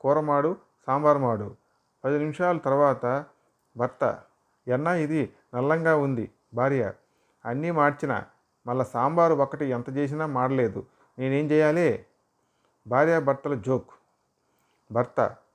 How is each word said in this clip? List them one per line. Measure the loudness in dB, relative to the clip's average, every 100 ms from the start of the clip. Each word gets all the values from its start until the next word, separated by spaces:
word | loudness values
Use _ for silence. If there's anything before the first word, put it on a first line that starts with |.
కూర | 0 0
మాడు, | 2 0 0 -4 _ _ -4
సాంబార్ | 0 2 2
మాడు." | 2 -2 -6 -14 _ _ _ _ -4
పది | -2
నిమిషాల | -4 -2 -2 0
తర్వాత | 0 2 4 2 -2 -4 -6 _ _ _ _ -4
భర్త, | -4 0 -2 -2 -10 _ _ _ -4
"ఎన్నా | -2 0
ఇది | 0 0 -2 -4 -8 _ -4
నల్లంగా | 0 0 2 2
ఉంది?" | 2 -2 -6 -12 _
భార్య, | -2 0 0 -2 -6 _ _ _ _ -8
"అన్నీ | -6 -4
మార్చిన, | 2 2 0 -4 -4 -6 _ _ _ -6
మళ్ళా | -4
సాంబారు | -2 0 0 4 4
ఒకటి | 4 0 -2 -4
ఎంత | -4 -4
చేసినా | -4 -4 -4 -4
మాడలేదు, | -2 0 2 0 -2 -12 _ _ -6
నేనేం | -2 -2 2
చేయాలి?" | 4 4 4 2 0 -6 _ _ _ _ _ _ _ -2
భార్యాభర్తల | 2 4 2 0 -2 -2 -4
జోక్. | -2 -2 -4 -18 _ _ _ _ _ _ _ _ _
భర్త, | -2 -2 0 -2 -2 _